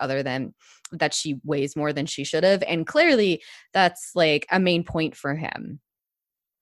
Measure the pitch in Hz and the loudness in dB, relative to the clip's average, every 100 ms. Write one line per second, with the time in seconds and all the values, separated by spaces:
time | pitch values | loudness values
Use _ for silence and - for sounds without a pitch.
0 | 135 135 135 131 127 - _ _ - 165 | -4 -4 -4 -4 -6 -12 _ _ -14 -4
1 | 151 - 160 139 147 147 139 151 147 147 | -4 -4 -6 -6 -4 -4 -4 -4 -4 -2
2 | 139 - 143 156 185 196 185 165 160 294 | -6 -6 -4 0 2 2 0 -2 0 4
3 | 339 262 202 160 - - _ 190 185 175 | 4 6 4 0 -6 -20 _ 2 2 2
4 | - 180 160 147 - 185 185 170 175 165 | -6 2 4 2 2 2 2 2 0 -4
5 | 160 - 139 151 160 - - 143 _ _ | -4 -4 -6 -6 -6 -10 -12 -16 _ _
6 | _ _ _ _ _ _ | _ _ _ _ _ _